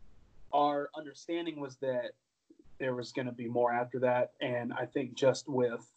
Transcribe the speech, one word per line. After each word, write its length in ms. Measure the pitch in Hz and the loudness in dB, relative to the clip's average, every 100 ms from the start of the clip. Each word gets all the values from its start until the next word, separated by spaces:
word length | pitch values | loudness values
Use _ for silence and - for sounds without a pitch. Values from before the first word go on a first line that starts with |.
| - - - - - | -20 -20 -20 -20 0
our 380 | 143 147 147 143 | 4 4 2 -4
understanding 640 | 156 151 131 - 170 170 151 | -8 -14 -12 -6 -4 -4 -6
was 180 | 139 127 | -10 -6
that 360 | 135 123 120 - _ _ _ - - - | -2 -2 -4 -10 _ _ _ -20 -20 -6
there 160 | 135 | -2
was 180 | 123 117 | -2 -4
gonna 200 | - 127 | -6 -6
be 160 | 127 117 | -4 -2
more 240 | 120 120 | 2 2
after 260 | 120 123 131 | 2 -2 0
that, 320 | 123 123 123 - | 2 4 0 -2
and 320 | 139 123 117 | -4 -2 -4
I 100 | - | -4
think 300 | 123 151 127 | -4 -4 -4
just 340 | 120 135 127 - | 2 4 4 2
with, 420 | 131 123 117 - | 2 2 0 -10